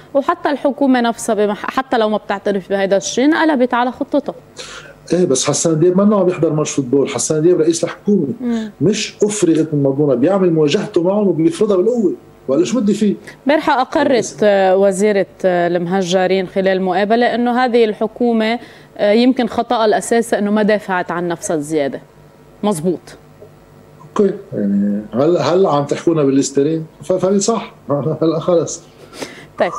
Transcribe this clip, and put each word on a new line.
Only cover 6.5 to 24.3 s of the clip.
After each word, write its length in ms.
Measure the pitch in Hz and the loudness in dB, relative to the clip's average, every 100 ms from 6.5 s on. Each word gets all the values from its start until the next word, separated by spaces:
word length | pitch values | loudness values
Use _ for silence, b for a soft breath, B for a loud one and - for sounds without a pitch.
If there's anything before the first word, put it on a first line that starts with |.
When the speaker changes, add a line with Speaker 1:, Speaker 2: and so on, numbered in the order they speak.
Speaker 2:
ماتش 180 | 151 147 | 0 -2
فوتبول، 380 | - 123 139 131 | -4 0 0 0
حسان 320 | 120 - 156 | -2 -2 2
دياب 180 | 165 170 | 2 4
رئيس 240 | 156 165 | 2 0
الحكومة، 440 | - - - 196 139 - | -4 -6 0 0 0 -4
Speaker 1:
مم. 300 | 247 226 220 - | -4 -4 -6 -2
Speaker 2:
مش 340 | 151 208 - - | 0 0 -4 -2
أفرغت 500 | 214 - 170 156 156 | -2 0 2 2 0
من 100 | 147 | 0
مضمونها، 320 | 135 135 151 123 | 0 2 2 2
بيعمل 380 | 156 196 180 | 2 2 2
مواجهته 500 | 160 151 196 156 175 | 2 2 0 0 0
معهم 240 | 175 208 196 | 0 0 0
وبيفرضها 500 | 156 165 - 214 185 | 2 0 0 0 2
بالقوة، 360 | 220 247 190 - - - - | 2 0 -2 -4 -12 -14 -4
ولا 180 | 139 180 | 0 0
شو 140 | 247 | 0
بدي 140 | 208 | 0
فيه؟ 220 | - 208 170 B B 262 | 0 0 -2 B B -2
Speaker 1:
امبارحة 340 | 302 311 254 | 0 0 0
أقرت، 360 | 262 320 285 240 | 0 0 2 0
Speaker 2:
بس 180 | - - | -2 0
Speaker 1:
آه، 340 | 214 196 190 190 | 2 4 4 4
وزيرة، 480 | 202 185 214 196 175 - 185 | 2 2 0 0 -2 -2 0
آه، 220 | 175 175 | 0 0
المهجرين 800 | 175 175 190 175 185 185 190 180 | -2 -2 -2 0 0 2 0 -2
خلال 340 | 196 190 190 | -2 0 0
مقابلة 540 | 190 180 208 233 240 226 | 0 0 0 2 2 0
إنه 300 | 240 240 254 | 0 0 2
هذه 200 | 233 220 | 2 2
الحكومة، 720 | 208 214 - 240 226 214 240 B B B - | 0 -6 -2 0 2 0 -4 B B B -2
آه، 140 | 208 | 2
يمكن 360 | 220 247 247 226 | 4 4 2 -2
خطأ 380 | - 226 240 220 | -2 -2 0 2
الأساس 480 | 185 - 233 226 | 0 0 0 0
إنه 180 | 202 208 | -2 0
ما 120 | 214 | 0
دافعت 480 | 208 208 - 180 175 | 2 0 0 -4 -4
عن 160 | 170 175 | -4 -4
نفسها 300 | 165 - 165 | -6 -4 -4
زيادة. 440 | 147 156 139 - - - - - - - | -2 -2 -2 -6 -16 -20 -20 -20 -20 -6
مزبوط. 360 | 208 170 175 160 - - - - - - - - - - | -4 -2 -2 -4 -8 -20 -20 -20 -20 -20 -20 -20 -20 -20
Speaker 2:
اوكي، 320 | - - 196 | -10 0 0